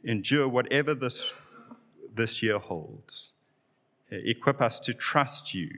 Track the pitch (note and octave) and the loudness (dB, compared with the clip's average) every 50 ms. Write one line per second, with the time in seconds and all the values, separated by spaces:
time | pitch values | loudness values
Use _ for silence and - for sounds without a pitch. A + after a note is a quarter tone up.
0 | - - A#2 G#2 F#2+ - C3+ D3 C#3+ C3+ A#2+ B2 B2 - C3 C#3 D3 D3 D3+ B2+ | 0 0 0 0 2 2 4 4 4 4 4 2 2 4 4 4 4 2 0 0
1 | C3 B2 - - - - - - - - - - - - - - _ _ _ - | 0 -4 -4 -2 -6 -6 -6 -8 -20 -20 -20 -20 -20 -20 -20 -20 _ _ _ -20
2 | - - A2 A2+ A#2 A2 - - - A2 G#2 G#2 - - F#2 E2 D#2 - G#2+ G#2+ | -20 -10 -2 -2 -2 0 0 0 2 2 2 0 0 -4 -6 -6 -6 -10 -14 -16
3 | - - - - - - _ _ _ _ _ _ _ _ _ _ _ _ _ _ | -14 -10 -8 -8 -8 -8 _ _ _ _ _ _ _ _ _ _ _ _ _ _
4 | _ _ G#2 G2 - - A#2 - - C#3+ C3 C3+ C3 A2+ - - - - A#2+ - | _ _ -10 -6 -2 -2 -2 2 2 2 2 4 2 0 0 -2 -6 -6 -6 -4
5 | - - - D3+ C#3 B2+ - - - - - F#2+ E2+ - - | -4 2 2 2 2 2 -2 -8 -8 -6 -6 -6 -6 -6 -8